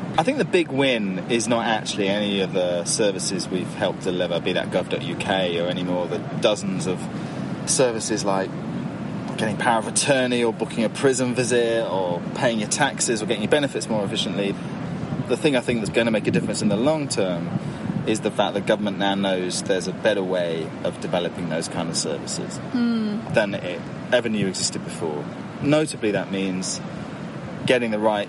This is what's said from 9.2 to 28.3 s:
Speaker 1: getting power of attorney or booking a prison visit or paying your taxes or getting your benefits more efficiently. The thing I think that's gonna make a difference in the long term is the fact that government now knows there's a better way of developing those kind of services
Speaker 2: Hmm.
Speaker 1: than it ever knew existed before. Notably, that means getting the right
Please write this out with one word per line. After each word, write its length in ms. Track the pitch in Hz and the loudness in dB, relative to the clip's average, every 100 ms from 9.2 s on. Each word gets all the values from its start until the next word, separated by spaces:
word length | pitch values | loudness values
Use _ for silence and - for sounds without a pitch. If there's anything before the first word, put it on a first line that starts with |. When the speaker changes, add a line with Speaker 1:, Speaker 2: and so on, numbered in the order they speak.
| - - | -6 -4
Speaker 1:
getting 220 | 113 101 | -2 0
power 220 | - 113 | 2 2
of 80 | 104 | 2
attorney 540 | 110 - 135 127 120 | -2 2 4 4 2
or 120 | 117 | 2
booking 300 | 104 110 - | 0 -2 0
a 40 | 107 | 0
prison 460 | - 135 127 127 | 2 2 4 2
visit 500 | 120 120 120 117 113 107 | 0 2 2 4 2 2
or 360 | 92 92 87 - | 0 0 -2 -4
paying 260 | - 127 113 | 0 0 2
your 80 | 104 | 0
taxes 500 | - 139 - - 110 | 2 0 0 0 0
or 40 | 104 | 0
getting 160 | 107 | 0
your 80 | 107 | 4
benefits 400 | 151 139 - - | 2 2 -2 -2
more 120 | 110 98 | -2 0
efficiently. 480 | 107 - 95 101 95 - - - - - - - | -2 -2 0 -2 -2 -6 -6 -6 -6 -4 -4 0
The 120 | 123 | 2
thing 180 | 160 131 | 4 2
I 40 | |
think 200 | 127 120 | 2 0
that's 100 | 104 | 2
gonna 200 | 123 117 | 2 4
make 160 | 107 120 | 4 4
a 40 | |
difference 300 | - 107 104 | 2 2 0
in 80 | 107 | 2
the 80 | 101 | 4
long 320 | 135 156 139 | 4 2 0
term 400 | 117 95 85 85 85 - - - - - | 0 0 0 -2 -4 -4 -6 -4 -2 0
is 140 | 110 | 0
the 100 | 107 | 0
fact 220 | - 101 | 2 0
that 140 | 95 98 | 0 2
government 320 | 107 104 90 | 2 2 0
now 160 | 98 | 0
knows 480 | 98 98 92 90 87 | 2 2 0 0 -2
there's 260 | - 95 87 | 0 0 0
a 40 | |
better 300 | 85 110 101 | 0 2 2
way 440 | 92 92 87 82 80 - | 2 0 0 -2 -4 -4
of 160 | 90 87 | -4 -4
developing 480 | 92 90 85 - 87 | -2 0 0 -2 -2
those 180 | 80 80 | -2 -2
kind 220 | - 82 | -4 -2
of 80 | 80 | -2
services 600 | 82 69 - - - - - | -2 -4 -4 -6 -6 -8 -4
Speaker 2:
Hmm. 480 | 254 240 226 214 208 - | 0 2 2 0 -2 0
Speaker 1:
than 220 | - 101 | 2 2
it 260 | 98 90 85 - - - | -2 -4 -6 -8 -10 0
ever 160 | 123 117 | 2 2
knew 180 | 107 98 | 0 0
existed 360 | 90 - - | 0 -2 -4
before. 400 | - - 85 73 - - - - | -8 -6 -4 -4 -6 -10 -10 -4
Notably, 480 | 139 151 156 123 110 | 2 2 2 0 0
that 200 | 98 87 | 0 -2
means 480 | 95 95 92 90 - - - - - - - - - | -2 -2 -2 -4 -6 -8 -10 -10 -10 -10 -10 -10 -6
getting 260 | - 127 117 | 2 2 2
the 80 | 107 | 2
right 300 | 107 104 101 | 2 2 -2